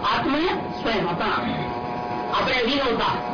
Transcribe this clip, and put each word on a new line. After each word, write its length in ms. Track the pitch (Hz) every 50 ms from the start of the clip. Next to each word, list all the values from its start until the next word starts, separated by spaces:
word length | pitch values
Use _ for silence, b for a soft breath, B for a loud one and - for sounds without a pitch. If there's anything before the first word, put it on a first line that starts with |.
| -
आत्मा 320 | - 226 240 247 - 269 302 330 370 381 339 - - - -
स्वयं 260 | - 226 226 196 175
अपना, 280 | 175 175 - - - - - - 220 - - 143 - - - - - - - - - - - - - -
अपने 180 | - - - 254
अधीन 260 | 247 233 233 285 277
होता 240 | 269 247 220 - -
है 140 | - - - - -